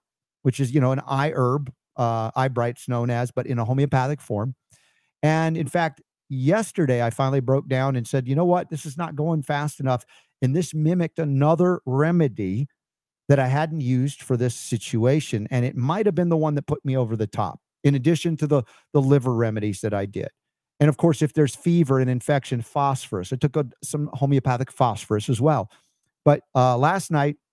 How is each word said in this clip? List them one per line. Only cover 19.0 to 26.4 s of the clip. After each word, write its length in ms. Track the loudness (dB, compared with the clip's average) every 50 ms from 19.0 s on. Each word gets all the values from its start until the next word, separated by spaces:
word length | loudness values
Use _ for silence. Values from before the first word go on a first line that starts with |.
liver 320 | 4 4 4 4 4 0 0
remedies 480 | 0 0 0 -2 -2 -4 -4 -4 -4
that 100 | -4 -4
I 140 | -2 -2 -4
did. 220 | -4 -6 -8 -8 -8 -12 _ _ _ _ _ _ _ _ _
And 80 | 2 2
of 80 | 4
course, 240 | 4 2 2 4 2
if 140 | 0 0 2
there's 200 | 2 2 2 0
fever 460 | -2 0 2 4 4 4 4 4 2
and 80 | 2 2
infection, 540 | 0 -2 0 0 0 0 0 -2 -6 -6
phosphorus. 720 | -6 -4 -2 0 0 0 0 -2 -4 -6 -8 -8 -6 -6 -4
I 20 |
took 180 | -2 -2 0 0
a, 120 | -2 -4 -4 -8 _
some 260 | -12 -8 -6 -6 -6 -6 -4
homeopathic 580 | -2 0 2 2 2 2 0 -2 -2 -4 -6
phosphorus 560 | -2 0 0 0 0 -4 -4 -4 -2 -2 0 -2
as 140 | 0 2
well. 280 | 2 2 2 2 -2 -6 -10 _ _ _ _ _ _ _ _ _ _
But, 160 | 2 2 2